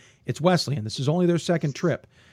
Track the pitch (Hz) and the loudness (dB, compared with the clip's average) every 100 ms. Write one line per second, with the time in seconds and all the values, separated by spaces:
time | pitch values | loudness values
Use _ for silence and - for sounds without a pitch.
0 | - _ - 120 160 180 - 127 107 - | -20 _ -10 -2 2 2 0 -4 -4 -4
1 | 131 175 180 170 - 170 151 - 175 131 | 0 2 2 2 0 0 -2 -2 -2 -2
2 | - _ _ | -6 _ _